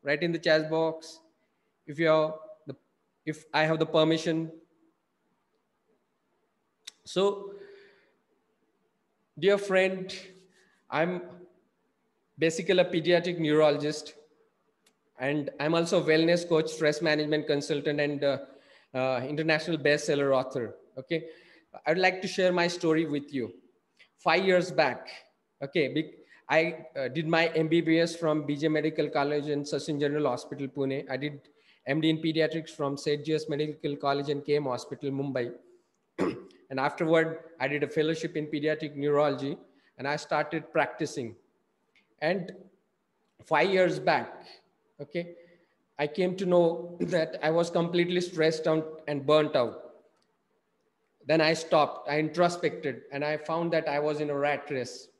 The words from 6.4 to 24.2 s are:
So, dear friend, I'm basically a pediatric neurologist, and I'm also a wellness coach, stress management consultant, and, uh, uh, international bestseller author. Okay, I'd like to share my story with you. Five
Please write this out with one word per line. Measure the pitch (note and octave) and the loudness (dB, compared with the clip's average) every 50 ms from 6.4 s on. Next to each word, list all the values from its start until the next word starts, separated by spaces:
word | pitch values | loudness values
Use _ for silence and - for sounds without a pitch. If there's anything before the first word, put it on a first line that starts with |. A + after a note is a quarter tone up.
| _ _ _ _ _ _ _ _ _ - _ _ _ | _ _ _ _ _ _ _ _ _ -20 _ _ _
So, | - - F3+ F#3+ G3+ G3+ G3+ - - - - - - - - - - _ _ _ _ _ _ _ _ _ _ _ _ _ _ _ _ _ _ _ _ _ _ _ _ _ _ _ _ _ D3 | -6 -2 0 2 2 0 -2 -10 -14 -14 -16 -18 -20 -20 -20 -20 -20 _ _ _ _ _ _ _ _ _ _ _ _ _ _ _ _ _ _ _ _ _ _ _ _ _ _ _ _ _ 0
dear | D3+ F#3+ G3+ G3 | 2 4 4 4
friend, | G3+ G3 F#3 F#3 F#3+ F#3+ F#3+ F#3 F#3 - - - - - - - - _ _ _ _ _ _ _ _ _ | 2 2 4 4 4 4 0 -4 -8 -10 -10 -14 -14 -18 -20 -20 -20 _ _ _ _ _ _ _ _ _
I'm | - C#3+ E3 F3+ F3+ F3 F3 - - - - _ _ _ _ _ _ _ _ _ _ _ _ _ _ _ _ _ _ - | 0 0 0 0 -2 -6 -8 -12 -18 -20 -20 _ _ _ _ _ _ _ _ _ _ _ _ _ _ _ _ _ _ 0
basically | D#3 E3 D#3+ - F3+ - F#3+ F3+ | 0 0 0 0 0 2 4 4
a | F3 | 4
pediatric | F3+ - F3 D3+ E3 F3 E3+ E3+ F#3 F3 E3+ | 2 2 -2 2 4 2 2 2 0 -4 -2
neurologist, | D#3+ D3 D3+ D3+ D#3 D3+ C#3+ C#3+ D3 D3+ D#3 - - - - - - _ _ _ _ _ _ _ _ _ _ _ _ _ _ _ _ _ _ - | 0 2 4 6 6 4 4 2 -2 -4 -4 -6 -12 -14 -20 -20 -20 _ _ _ _ _ _ _ _ _ _ _ _ _ _ _ _ _ _ -6
and | B2+ C3+ D3 D3+ C#3+ - - - | -4 -2 -2 -2 -4 -6 -6 -4
I'm | C#3+ D3+ E3+ | -2 0 2
also | E3+ E3+ E3+ G3+ F3 | 2 2 2 2 2
a | D3+ | 4
wellness | D3+ D#3 D#3+ E3 E3 F3 F3 F3 - | 4 4 4 6 4 4 2 2 2
coach, | E3+ D#3 D#3 D#3 | 2 2 2 0
stress | - - D#3+ D3 D3+ D3+ | -4 0 0 0 0 2
management | E3 D#3+ D3+ D3+ D3+ D3+ D#3 D3+ D3+ | 0 0 2 0 2 0 0 0 2
consultant, | D3+ D3 C#3+ C#3+ - D#3+ C#3+ C#3+ D#3 D3 C#3+ | 0 0 0 0 -2 -4 -2 0 -2 0 0
and, | D3 D3 D3 C#3 C#3+ | 0 0 0 0 0
uh, | C#3+ C3+ C3 - - - - _ _ - - _ _ - | 0 0 -2 -6 -14 -20 -20 _ _ -20 -20 _ _ -4
uh, | B2+ C3 C3 C3 B2 B2 C3+ | -2 -2 0 0 -2 -4 -4
international | D3+ D3 D#3+ E3 D#3 D3+ D#3 - E3 D#3 | -4 -2 0 2 2 2 2 -2 -4 0
bestseller | C3+ D3+ D3 D3 D3+ D3+ D3+ C#3+ C#3 C#3 C3+ | 2 2 2 2 2 0 0 2 2 2 2
author. | B2+ B2+ C3 - C3+ A#2 G#2+ - - - _ _ C3+ | 2 0 -2 -4 -6 -6 -6 -10 -16 -20 _ _ -16
Okay, | C3 _ E3+ D#3+ D#3 D#3 - - - - - _ _ _ - - _ | -8 _ -6 -6 -6 -8 -18 -20 -20 -20 -20 _ _ _ -20 -8 _
I'd | D3+ D#3+ F3+ | 0 0 4
like | F#3 F#3 F#3 F#3 | 2 2 2 0
to | G3 F#3 | -6 -6
share | - - F#3 F#3 | -2 2 2 2
my | F3+ F3+ F3 F3 | 4 4 2 0
story | F3 - - E3 D#3 D#3 E3 | 0 -2 0 2 2 2 2
with | D3+ D3 C#3+ C#3+ - | 0 -2 -4 -6 -6
you. | C#3+ C3+ A#2 G2+ - - _ _ _ _ _ _ _ _ - _ _ | -6 -6 -6 -6 -10 -16 _ _ _ _ _ _ _ _ -20 _ _
Five | _ | _